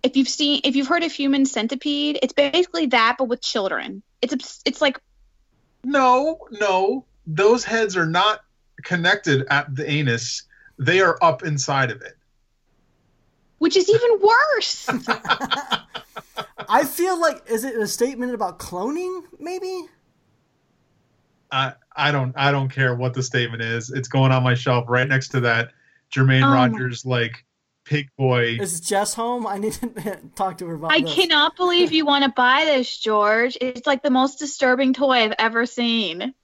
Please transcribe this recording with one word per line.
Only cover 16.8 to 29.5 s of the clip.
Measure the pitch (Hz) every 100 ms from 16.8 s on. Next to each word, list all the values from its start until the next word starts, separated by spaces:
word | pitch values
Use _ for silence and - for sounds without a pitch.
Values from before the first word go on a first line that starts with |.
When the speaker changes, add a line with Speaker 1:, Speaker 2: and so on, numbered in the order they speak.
Speaker 3:
feel | 269 - 359 359
like, | 330 - -
is | 226
it | 262 226
a | 208
statement | - 247 254 247
about | 233 190 156
cloning, | - 180 214 311 359 370 - -
maybe? | 320 370 381 370 330 _ _ _ _ _ _ _ _ _ _ _ _ _ _ _ _
Speaker 2:
I, | 135 131 - _ -
I | 147
don't, | 147 127 127
I | 139
don't | 139 131
care | 131 127
what | 120 127
the | 123
statement | 127 127 117 113
is. | 113 117 117
It's | 131 123
going | 135 135
on | 131
my | 127
shelf | 120 139 120 113
right | 123 123
next | 131 131
to | 131
that | 120 113 117 _ _ _ _
Jermaine | 135 135 131
Speaker 1:
Oh | 135
my | 135 127
Speaker 2:
Rogers, | 110 127 120
like, | 131 123 117 117 _ _ _ _
pig | - 147 139 -
boy. | 131 123 117 113
Speaker 3:
Is | 190 165
Jess | - 196 202
home? | - 233 247
I | 220